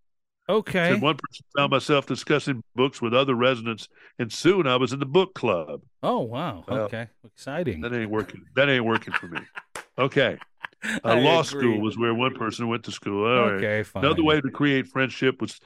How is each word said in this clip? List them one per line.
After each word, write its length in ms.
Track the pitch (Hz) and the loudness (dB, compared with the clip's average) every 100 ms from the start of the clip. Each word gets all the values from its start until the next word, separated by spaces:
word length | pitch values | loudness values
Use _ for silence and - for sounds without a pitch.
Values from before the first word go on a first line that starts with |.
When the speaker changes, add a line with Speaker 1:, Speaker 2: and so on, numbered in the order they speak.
| _ _ _ _ - | _ _ _ _ -2
Speaker 1:
Okay. 460 | 214 - 185 165 | -2 0 0 2
Speaker 2:
Said, 80 | 123 | 2
"One 140 | 139 143 | 2 0
person 280 | - - - - | -6 -16 -6 -2
found 140 | 143 | 2
myself 360 | 135 - 143 - | 2 2 2 2
discussing 560 | 123 - 147 147 123 - | -4 0 0 0 -6 -4
books 260 | 120 135 - | 0 0 0
with 140 | 117 | 0
other 200 | 123 139 120 | 2 2 2
residents, 520 | 123 123 113 110 - _ - - | 2 2 -2 -8 -12 _ -14 -8
and 140 | 117 | -8
soon 340 | - 156 196 143 | 0 2 4 4
I 100 | 127 | 2
was 160 | 127 | 0
in 60 | 139 | -2
the 80 | 135 | 0
book 280 | 170 185 | 2 2
club." 480 | - 120 87 78 73 - _ | 0 -2 0 -4 -12 -16 _
Speaker 1:
Oh, 180 | 170 240 | -4 -2
wow. 440 | 120 139 165 92 - | -4 -6 -8 -8 -6
Speaker 2:
Well, 180 | 117 104 | -6 -4
Speaker 1:
Okay. 220 | 113 117 _ | -8 -12 _
Exciting. 580 | 113 - - 151 160 90 | -20 -18 -10 -6 -4 -4
Speaker 2:
that 100 | 117 | -4
ain't 180 | 123 107 | -4 -2
working. 340 | 107 98 - - - | -2 -4 -10 -4 2
That 120 | 143 | 4
ain't 160 | 127 | 4
working 280 | 113 113 - | 2 0 -2
for 140 | 87 90 | -8 -8
me. 120 | - | -12
Speaker 1:
<laughs> 60 | - - - - - - | -12 -18 -16 -16 -10 -2
Speaker 2:
Okay. 400 | 139 143 120 82 - _ - _ | 0 2 2 0 -10 _ -18 _
Uh, 160 | 117 110 | -8 -4
Speaker 1:
I 160 | 113 117 | 2 4
Speaker 2:
law 200 | 143 165 | 6 4
Speaker 1:
agree. 20 | |
Speaker 2:
school 380 | 147 143 123 107 | 2 0 2 2
was 160 | 107 104 | 0 0
where 160 | 117 | 0
one 180 | 113 131 | 0 -2
person 340 | 123 110 104 117 | -2 -6 -4 -4
went 160 | 117 | -4
to 80 | 113 | -6
school. 340 | - 107 101 110 | -10 -4 0 2
All 240 | 123 110 | 4 2
right. 20 | 98 | 0
Speaker 1:
Okay, 260 | 107 107 | -2 -2
fine. 200 | 104 98 | -4 -2
Speaker 2:
Another 220 | 139 160 | 0 2
way 160 | 151 151 | 2 2
to 80 | 135 | 0
create 360 | - 143 135 - | 0 2 2 0
friendship 560 | 131 131 - 131 127 | -2 -2 0 0 0
was 180 | 110 - | -4 -8